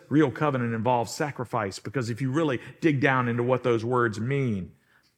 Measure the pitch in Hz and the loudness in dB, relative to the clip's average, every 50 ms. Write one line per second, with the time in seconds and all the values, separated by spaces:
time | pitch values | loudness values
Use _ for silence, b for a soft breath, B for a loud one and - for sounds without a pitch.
0 | - - 127 151 156 127 107 - 151 147 135 127 120 117 117 110 107 127 127 120 | -6 0 2 4 4 4 2 0 0 0 0 0 -2 -2 -2 0 0 2 2 2
1 | 113 - - - 160 143 - - 123 - - 117 107 98 - - - 113 - 139 | 0 -2 -4 -6 -6 -6 -4 -8 -8 -4 -4 -4 -4 -4 -6 -8 -12 -6 -6 -4
2 | 117 113 117 107 135 131 127 160 165 147 123 113 B 135 B B - 165 143 127 | -4 -4 -4 -4 -4 -2 0 0 0 0 -2 -4 B -12 B B 0 2 2 4
3 | 143 139 131 127 123 120 117 120 120 123 127 123 123 127 117 113 110 120 127 123 | 2 2 2 2 2 2 0 0 2 2 2 2 4 2 2 2 2 2 2 4
4 | 120 113 101 104 110 127 139 139 135 120 104 95 87 85 - _ _ _ _ _ | 2 2 0 -2 -4 -2 -2 0 0 0 -2 -4 -6 -10 -14 _ _ _ _ _
5 | _ _ _ | _ _ _